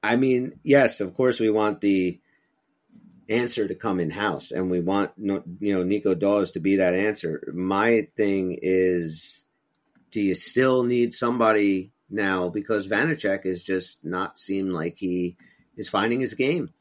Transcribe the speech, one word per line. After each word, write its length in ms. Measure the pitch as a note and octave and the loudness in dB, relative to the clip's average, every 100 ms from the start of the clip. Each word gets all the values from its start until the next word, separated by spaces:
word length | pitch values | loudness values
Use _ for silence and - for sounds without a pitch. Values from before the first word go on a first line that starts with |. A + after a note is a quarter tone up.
I 140 | G#2+ A#2+ | 0 2
mean, 420 | C3 B2+ B2+ - | 2 2 0 -8
yes, 380 | - C#3 B2+ - | 4 6 6 2
of 140 | F#2+ | -8
course 260 | - B2+ A#2 | 0 0 2
we 100 | A2 | 2
want 300 | G#2+ G#2+ G2 | 2 2 2
the 400 | G2+ F#2+ F#2 E2+ _ _ _ _ _ _ _ - - - - | 2 4 2 -2 _ _ _ _ _ _ _ -20 -20 -20 -4
answer 380 | A2+ A#2+ A#2 G2+ | -2 0 -2 -4
to 80 | |
come 260 | F#2 A2+ F#2 | -2 -2 -2
in-house, 500 | E2 F2 G#2 D2 - | -2 -2 -2 -2 -6
and 200 | B1+ F#2 | -4 -2
we 100 | F2+ | 0
want, 320 | F2 G2 G2 - | 0 0 0 -4
no, 260 | G2+ G2 E2+ F2+ | -4 -4 -4 -6
you 140 | G2+ | -2
know, 80 | G2 | 0
Nico 320 | F2+ G#2 G2+ | 0 0 0
Daws 380 | F2+ G2 G#2 F#2 | 2 2 2 0
to 80 | F#2 | -2
be 160 | E2 G2 | 0 2
that 180 | F#2 | 4
answer. 580 | F2+ G#2 G#2 E2+ D#2 - | 2 0 -2 -6 -8 -8
My 540 | D#2+ F#2 G2 A2 A#2 G2+ - | -6 -2 2 4 2 0 -2
thing 420 | G#2 G2 F#2 F2 | 0 0 -2 -2
is, 840 | F2+ F#2 F#2 F2+ E2 D#2+ - - _ _ _ _ _ _ _ | 0 2 4 2 -2 -8 -14 -16 _ _ _ _ _ _ _
do 100 | A2 | -2
you 140 | G2+ | 0
still 480 | F#2 - - C3 B2+ | 0 -2 2 4 4
need 320 | B2 B2 A#2+ | 2 0 0
somebody 760 | - A#2+ B2 A2+ G#2+ G2+ F#2+ F#2+ _ _ | 0 -2 2 2 4 4 2 -4 _ _
now? 380 | G2+ G2 F#2+ F2+ | -4 0 0 -2
Because 400 | F#2+ G2+ G#2+ F#2+ | -4 -2 -4 0
Vanecek 580 | G#2 D3 D#3 G2+ F#2+ F#2 | -2 0 -2 -2 -2 -4
is 180 | F2+ | -6
just 400 | - F#2 F2 - | -2 -4 -4 -14
not 340 | D2+ F2+ F#2+ - | -8 -6 -6 -8
seem 320 | - G2 F#2+ | -6 -4 -2
like 280 | F2 E2 - | -4 -4 -6
he 380 | F#2 F2+ F2+ - - _ _ - | -4 -2 -4 -8 -20 _ _ -14
is 120 | G#2 | -4
finding 320 | G2+ A2 A#2+ | -2 0 0
his 140 | B2+ | -4
game. 360 | - C3 E3+ C3+ _ | -2 0 0 -4 _